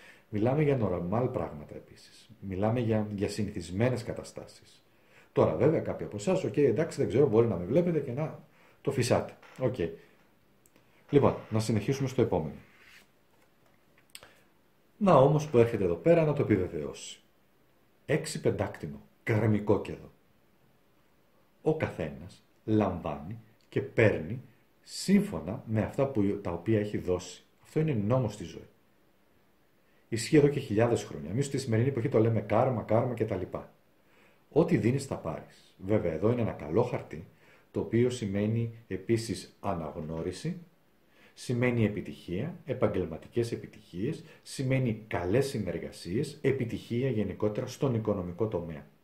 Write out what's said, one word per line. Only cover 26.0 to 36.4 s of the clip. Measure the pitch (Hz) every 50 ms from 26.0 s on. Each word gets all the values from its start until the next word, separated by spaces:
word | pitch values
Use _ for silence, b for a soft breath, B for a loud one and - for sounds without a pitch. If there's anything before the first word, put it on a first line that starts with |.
| 135
που, | 135 - 107 98 98 95 -
τα | - 92
οποία | 87 85 - 110 113 101
έχει | 104 104 - 98
δώσει. | 80 87 90 90 - - - - _ _ _ _
Αυτό | _ - - 156
είναι | 160 160
νόμος | 135 107 98 107 127 131 123 104
στη | - - 87
ζωή. | 78 76 - - - _ _ _ _ _ _ _ _ _ _ _ _ _ _ _ _ _ _ _ b b b b b b b b b
Ισχύει | 117 110 - - 156
εδώ | 151 143 143
και | - 131
χιλιάδες | - - 107 104 117 120 117 107 -
χρόνια. | - - 76 71 76
Εμείς | 95 127 139
στη | - - 127
σημερινή | - 117 110 110 120 143
εποχή | 131 120 113 113
το | - 113
λέμε | 113 117 113 104
κάρμα, | - - 104 110 127 131 120 104
κάρμα | - - 107 117 127 127 120
και | 110 113
τα | - 104
λοιπά. | 92 - - - 80 - - _ _ _ _ _ _ b b b b b b b b b b
Ό,τι | - 143 170 - 175
δίνεις | 117 101 117 131 135 -
θα | - -
πάρεις. | - - 82 76 - - - - - - _ _ -
Βέβαια, | 92 95 110 101 87 87
εδώ | 78 78 92 110
είναι | 123 120